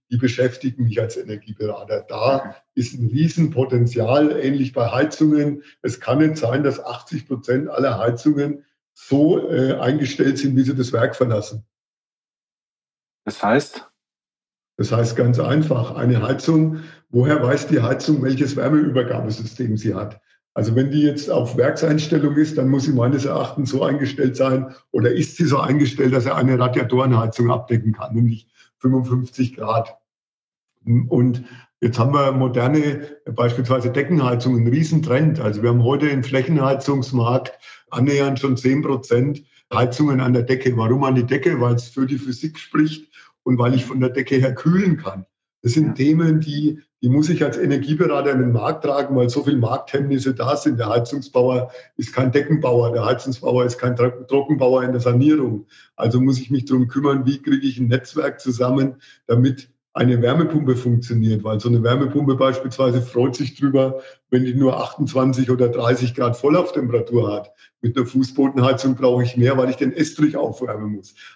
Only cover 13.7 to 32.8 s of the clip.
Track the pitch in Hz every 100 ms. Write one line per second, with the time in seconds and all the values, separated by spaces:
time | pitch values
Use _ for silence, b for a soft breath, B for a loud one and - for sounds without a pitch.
13.7 | - - _ _ _ _ _ _ _ _
14.7 | - 113 113 113 - 120 120 - 151 151
15.7 | 123 117 - 120 120 120 135 - 160 160
16.7 | 156 B B B 120 135 151 123 143 -
17.7 | 147 113 131 - 147 127 131 139 - 135
18.7 | 151 147 127 117 - 107 110 110 - 120
19.7 | 104 110 95 104 - _ _ _ - 107
20.7 | 117 139 147 147 139 - 95 120 123 127
21.7 | 156 156 151 156 160 143 147 151 - 131
22.7 | 135 143 131 123 143 139 - - - 127
23.7 | 131 139 143 131 - 135 123 131 131 131
24.7 | B B - 120 180 - - 160 131 -
25.7 | 147 135 117 135 131 110 82 131 127 123
26.7 | 123 120 127 131 117 110 - 120 120 -
27.7 | 113 110 107 - 113 120 110 - b b
28.7 | _ 131 131 123 127 123 - 123 - 107
29.7 | 113 113 - _ _ _ _ _ _ _
30.7 | _ - 117 123 127 127 120 - B B
31.7 | - 120 117 123 143 139 135 131 117 127
32.7 | 151